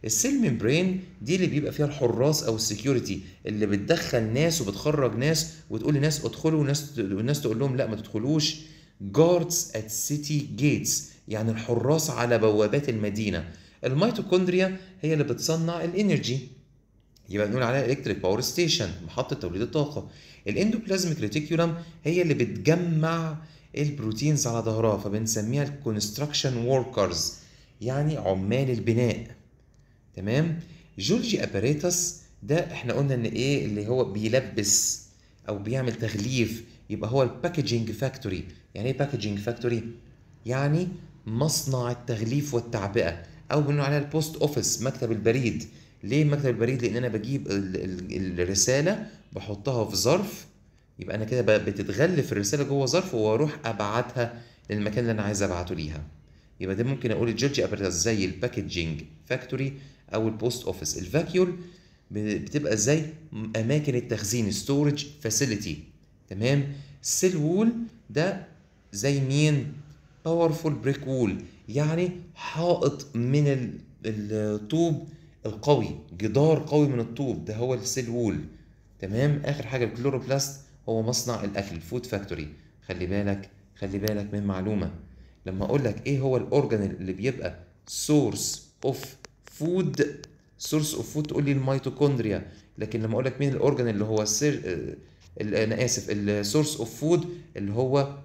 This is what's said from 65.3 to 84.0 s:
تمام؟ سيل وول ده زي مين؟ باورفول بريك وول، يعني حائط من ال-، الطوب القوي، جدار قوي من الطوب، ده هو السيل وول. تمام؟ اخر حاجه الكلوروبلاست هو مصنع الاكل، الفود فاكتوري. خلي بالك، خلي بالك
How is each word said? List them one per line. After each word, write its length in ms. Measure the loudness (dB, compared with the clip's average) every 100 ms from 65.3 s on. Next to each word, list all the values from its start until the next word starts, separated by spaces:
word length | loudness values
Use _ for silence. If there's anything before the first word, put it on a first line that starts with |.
| 0 0 -2 -4 -8 -10 -20 _ _ _
تمام؟ 460 | -2 2 2 0 -6 -14 -12
سيل 360 | -4 2 2 2
وول 340 | 2 4 2 2 -8 -10 -6
ده 380 | 0 0 -2 -10 -20 -20 _ _
زي 280 | -2 0 2
مين؟ 540 | 2 4 4 4 0 -10 -16 -20 -20 -10 -2
باورفول 480 | 2 2 2 -2
بريك 340 | 0 0 -2 -2
وول، 300 | 2 2 0 -8 -18 -4
يعني 420 | 0 2 2 0 -2 -14 -14
حائط 800 | -8 -2 2 4 4 0 -6 -2
من 320 | 2 4 4
ال-، 320 | 4 -2 -8 -16 -10 -6
الطوب 1000 | -4 -2 -2 0 -2 0 2 2 2 -4 -18 -20 -10 -8
القوي، 540 | -4 4 4 4 -6 -12 -6
جدار 480 | 2 4 6 4 4
قوي 200 | 4 4
من 120 | 2
الطوب، 460 | -4 -4 -4 -4 -4
ده 100 | -4
هو 180 | -2
السيل 360 | -2 -2 -4 -2
وول. 300 | 0 0 0 -6 -16 -20 -20 -20 -12
تمام؟ 420 | -4 2 2 2 -2
اخر 220 | -4 -4
حاجه 180 | -2 -2
الكلوروبلاست 760 | 0 -2 -2 0 0 0 -8 -18 -14 -4
هو 120 | 0
مصنع 420 | 0 -2 -2 -4
الاكل، 320 | -2 -4 -4 -8
الفود 300 | -6 -6 -4
فاكتوري. 420 | -6 -4 -8 -8 -12 -20 _ -10
خلي 180 | -6 -2
بالك، 440 | 0 0 -2 -6 -20 -20 -10
خلي 220 | -6
بالك 360 | -2